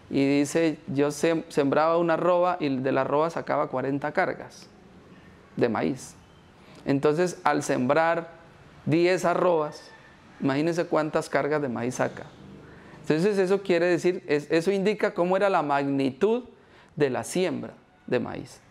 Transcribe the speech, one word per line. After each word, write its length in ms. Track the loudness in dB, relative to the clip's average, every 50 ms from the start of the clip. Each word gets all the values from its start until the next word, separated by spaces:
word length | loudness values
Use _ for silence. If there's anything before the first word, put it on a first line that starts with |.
| -16 -6
y 160 | -2 0 0
dice: 520 | 2 2 0 0 0 0 0 0 0 -2 -4 -8 -6
"Yo 200 | -2 0 0 0
sem-, 360 | 0 0 0 0 0 0 -4 -4
sembraba 480 | -2 0 0 2 2 2 2 2 2 2
una 160 | 2 2 0
arroba 420 | 2 2 2 2 2 2 0 0 -2
y 160 | -2 -2 -2
de 160 | -2 -2 0
la 120 | 0 0 0
arroba 280 | 0 0 0 0 0
sacaba 380 | -2 -6 -4 -2 -2 -2 -2 -2
cuarenta 420 | -4 -4 -4 -2 -4 -4 -4 -2
cargas 560 | -2 0 -2 -2 -2 -8 -12 -16 -18 -20 -20 -20 -20 -20 -20 -20 -20 -20 -20 -20 -20 -20 -20 -20 -20 -20 -20 -14 -4
de 120 | -2 -2 0
maíz". 460 | 0 0 -2 -2 -4 -6 -10 -16 -20 -20 -20 -20 -20 -20 -20 -20 -20 -20 -20 -20 -20 -12 -4
Entonces, 520 | -2 -2 2 2 2 2 2 0 -2 -2 -2 0
al 180 | 0 0 0 0
sembrar 680 | -2 -2 -2 0 2 2 2 2 2 0 -2 -4 -8 -14 -20 -20 -20 -20 -20 -20 -20 -20 -10 -4
diez 400 | 0 2 2 4 4 2 2 2
arrobas, 640 | 0 0 2 2 2 2 2 0 -4 -6 -12 -18 -20 -20 -20 -20 -20 -20 -20 -20 -20 -14 -4
imagínense 460 | -2 -2 0 0 0 0 0 -2 -2
cuántas 420 | 0 0 0 0 0 -2 -2 -4 0
cargas 320 | -2 -2 0 0 0 -2
de 80 | -2 -4
maíz 280 | -4 -4 -4 -4 -2
saca. 280 | -2 -2 -4 -4 -8 -14 -16 -18 -20 -20 -20 -20 -20 -20 -20 -20 -20 -20 -20 -20 -20 -2
Entonces, 360 | 0 0 2 2 2 2 2
eso 240 | 2 2 2 0 2
quiere 240 | 2 2 4 4
decir, 380 | 4 2 2 2 0 0 0 -2
es, 240 | -2 -2 -2 0 0
eso 220 | 0 0 2 2 0
indica 400 | 2 2 0 0 0 -2 -2 0
cómo 240 | 0 0 2 2
era 140 | 2 2 2
la 120 | 2 2 2
magnitud 840 | 2 0 0 0 0 0 0 0 0 0 0 2 2 2 0 -4 -8 -18 -20 -20 -20 -20 -20 -20 -16 -2
de 140 | 0 0 0
la 120 | 0 -2 -6
siembra 520 | -4 -2 -2 -2 -2 -2 -4 -8 -10 -14 -18 -20 _ _ _ _
de 120 | -2 -2 -2
maíz 420 | -2 -2 -8 -10 -12 -14 -18 -20 -20 -20